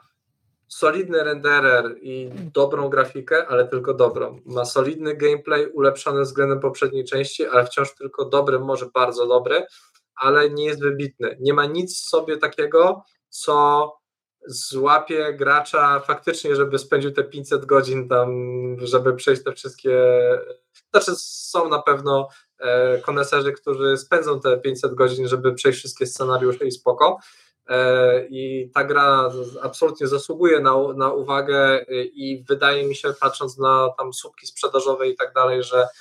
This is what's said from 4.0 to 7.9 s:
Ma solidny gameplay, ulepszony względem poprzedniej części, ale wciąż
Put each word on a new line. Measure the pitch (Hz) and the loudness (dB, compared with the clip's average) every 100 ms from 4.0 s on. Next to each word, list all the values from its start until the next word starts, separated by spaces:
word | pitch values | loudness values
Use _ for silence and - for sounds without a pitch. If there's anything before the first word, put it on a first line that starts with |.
| 120 120 110 - - | 2 2 -8 -10 -8
Ma | 123 120 | -6 -2
solidny | 139 135 156 156 147 | 0 -2 -2 -6 0
gameplay, | 147 147 156 147 147 | 0 0 0 -2 -2
ulepszony | 156 139 135 - 139 | 0 0 0 -2 -2
względem | 135 135 139 135 | -2 0 0 0
poprzedniej | 139 135 139 135 123 | -2 -2 -2 -2 -4
części, | 135 139 - 156 | -4 -4 -4 0
ale | 127 123 | 2 2
wciąż | - 139 | 0 -4